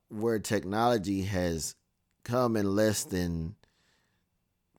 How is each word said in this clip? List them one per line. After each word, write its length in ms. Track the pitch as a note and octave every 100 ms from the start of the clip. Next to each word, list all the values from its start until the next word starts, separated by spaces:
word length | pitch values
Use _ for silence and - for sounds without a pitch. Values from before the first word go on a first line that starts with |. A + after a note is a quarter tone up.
| -
where 300 | G#2+ A#2 A2
technology 800 | - G#2 F#2 G#2 A#2+ A#2+ F#2 G2
has 540 | F#2+ F#2+ F2+ E2 - - _ _ _ _
come 340 | - A#2+ B2 A2
in 180 | G2 G2+
less 280 | A2 G2+
than 520 | - F#2 F2 E2+ E2 - _ _ _ _ _ _ _ _ _ _ _